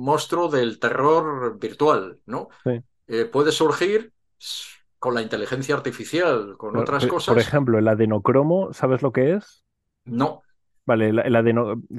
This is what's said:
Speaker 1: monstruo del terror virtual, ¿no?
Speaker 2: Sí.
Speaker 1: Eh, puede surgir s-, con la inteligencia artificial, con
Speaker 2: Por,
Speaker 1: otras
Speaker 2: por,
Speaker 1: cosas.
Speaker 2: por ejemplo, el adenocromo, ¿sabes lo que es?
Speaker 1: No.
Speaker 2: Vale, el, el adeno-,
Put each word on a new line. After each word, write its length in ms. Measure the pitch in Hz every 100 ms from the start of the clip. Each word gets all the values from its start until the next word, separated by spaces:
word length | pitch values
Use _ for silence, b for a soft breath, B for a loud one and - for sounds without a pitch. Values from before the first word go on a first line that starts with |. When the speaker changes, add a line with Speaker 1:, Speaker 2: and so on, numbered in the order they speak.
Speaker 1:
monstruo 440 | 131 151 - 170 165
del 280 | 139 117 110
terror 800 | 117 120 143 165 156 139 120 104
virtual, 600 | 107 - 151 120 95 - -
¿no? 220 | 139 202 b
Speaker 2:
Sí. 180 | 127 120 - _ -
Speaker 1:
Eh, 160 | 117 117
puede 260 | 135 151
surgir 600 | 143 156 143 180 214 233 _ _ _
s-, 400 | - - - - _ _
con 160 | 127
la 80 | 117
inteligencia 520 | 110 110 104 131 135
artificial, 800 | 139 131 117 107 156 175 120 101 95
con 180 | 107 113
Speaker 2:
Por, 20 |
Speaker 1:
otras 280 | 117 139 123
Speaker 2:
por, 0 |
Speaker 1:
cosas. 180 | 175
Speaker 2:
por 140 | - 120
ejemplo, 400 | 107 147 131 110
el 100 | 110
adenocromo, 840 | 107 110 107 123 131 151 180 190
¿sabes 280 | - 131 127
lo 100 | 135
que 220 | 131 135
es? 300 | 202 - _ _ _ _ _ -
Speaker 1:
No. 380 | 117 151 - _ _ _ _ -
Speaker 2:
Vale, 220 | 113 110
el, 100 | 113
el 140 | 127 117
adeno-, 460 | 117 117 110 113 -